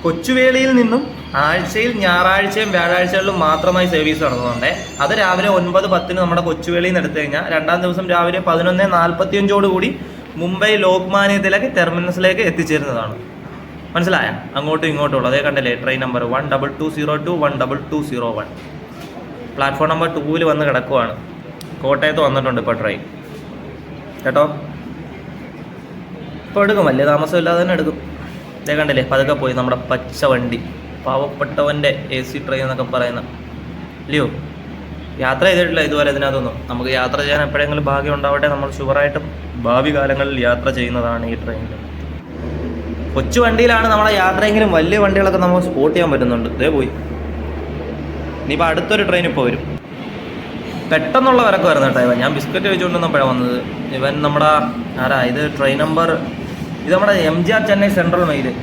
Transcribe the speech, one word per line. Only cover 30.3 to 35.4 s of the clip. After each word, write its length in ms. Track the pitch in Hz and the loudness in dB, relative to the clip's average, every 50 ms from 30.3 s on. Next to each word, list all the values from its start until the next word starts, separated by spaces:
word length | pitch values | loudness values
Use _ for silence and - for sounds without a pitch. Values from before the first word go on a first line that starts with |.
വണ്ടി, 260 | 127 123 123 120 117 - - - - - - - - - - | 4 2 2 -2 -4 -4 -6 -8 -12 -12 -14 -14 -14 -8 -6
പാവപ്പെട്ടവൻ്റെ 840 | 135 131 135 143 147 - - 147 - - - 147 147 147 147 147 143 135 - - - 139 | -2 -2 -2 -2 -4 -4 -6 -6 -4 0 0 2 2 2 2 0 0 0 -2 -6 -6 -4
എ 20 | 131 127 127 | -4 -4 -6
സി 80 | - 143 139 | -8 -8 -4
ട്രെയിൻ 180 | 131 135 135 135 | -4 -2 -2 -2
എന്നൊക്കെ 220 | 131 131 127 127 120 127 | -4 -2 -4 -4 -2 0
പറയുന്ന, 260 | 127 123 120 120 117 - - - - - - - - - - - - - - - - - | 0 0 0 -2 -6 -8 -10 -12 -14 -14 -14 -14 -12 -12 -12 -12 -12 -14 -14 -14 -14 -8
ഇല്ലയോ? 200 | - 143 151 135 104 - - - - - - - - - - - - - - - - - - 131 | -2 0 0 0 0 -2 -8 -10 -10 -12 -12 -14 -14 -12 -12 -12 -12 -12 -12 -12 -12 -6 -2 0
യാത്ര 200 | 127 135 135 | 0 2 4